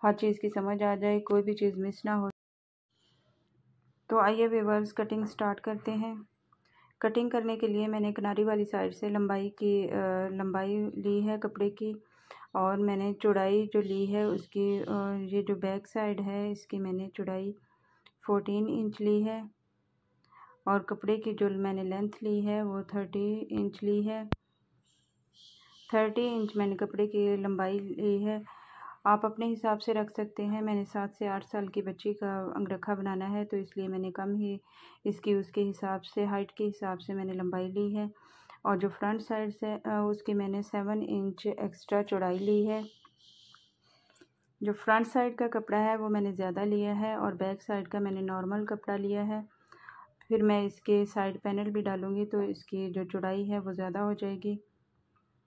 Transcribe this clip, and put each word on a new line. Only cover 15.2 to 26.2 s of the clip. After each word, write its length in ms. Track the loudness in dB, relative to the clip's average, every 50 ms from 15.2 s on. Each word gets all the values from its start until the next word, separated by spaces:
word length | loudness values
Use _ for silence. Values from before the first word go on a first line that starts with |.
| -4 -2
ये 140 | 0 0 0
जो 120 | 0 -2
बैक 300 | 0 0 -2 -2 -2 -6
साइड 340 | -4 -2 -2 0 0 0 -2
है 300 | -2 -4 -2 -2 -2 -2
इसकी 280 | -4 -6 -8 _ -6 -4
मैंने 300 | -2 -2 -2 -2 -4 -6 -6
चौड़ाई 340 | -6 -4 -4 -2 -4 -4 -6 -6 -8 _ _ _ _ _ _ _ _ _ -20 _ _ _
फोर्टीन 440 | 2 2 2 2 2 0 0 2 2
इंच 300 | 0 0 0 -2 -2 0
ली 200 | 2 4 4 4 4
है 180 | 2 -2 -4 -8 -12 _ _ _ _ _ _ _ _ _ _ _ _ _ _ _ _ _ -20 -20 -20 -20 _ _
और 160 | 2 2 2 2 0
कपड़े 260 | -8 -4 0 0 0 0
की 140 | 0 -4 -2
जो 140 | 2 0 0 2 0
मैंने 240 | -2 -2 -2 -2 -2
लेंथ 360 | -4 -2 -2 -2 -4 -4 -4 -2
ली 180 | 0 0 0 2
है 200 | 0 0 0 -2
वो 180 | -2 -2 -4 -6 -4 -4
थर्टी 320 | -6 -4 -4 -2 -2 0 0 -2 -2
इंच 420 | -4 -4 -2 -2 -2 -2 -2 -2 0
ली 180 | 2 2 2 2
है। 220 | 0 -2 -4 -4 -4 -6 -6 _ _ _ _ _ _ _ _ _ _ _ _ _ _ _ _ _ _ _ -20 -20 -20 -20 -20 -20 -20 _ -20 -12 0
थर्टी 360 | 2 4 4 4 2 2